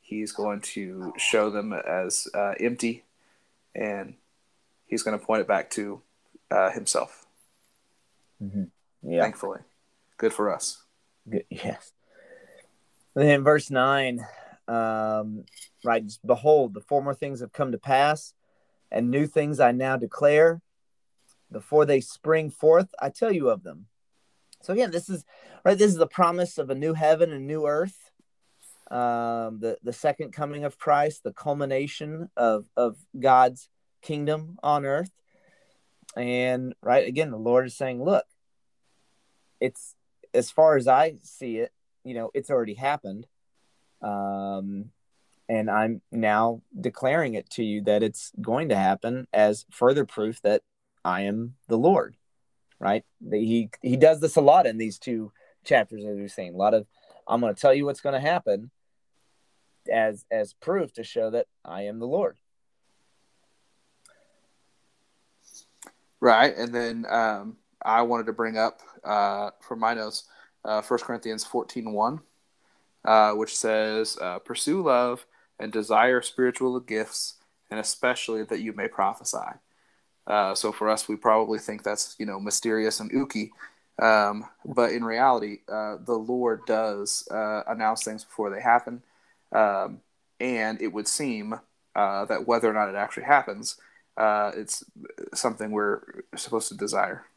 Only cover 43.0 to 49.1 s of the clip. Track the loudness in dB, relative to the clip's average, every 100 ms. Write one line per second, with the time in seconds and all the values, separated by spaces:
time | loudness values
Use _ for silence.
43 | -6 -12 -14 _ _ _ _ _ _ _
44 | -6 -4 -4 -6 -6 -8 -8 -10 -12 _
45 | _ _ _ _ _ -2 0 2 0 -2
46 | _ -2 2 4 2 -2 _ -8 -8 -2
47 | 0 0 0 -4 -10 -6 -4 -2 2 2
48 | 2 -4 -14 -10 -4 -2 0 2 2 2
49 | -2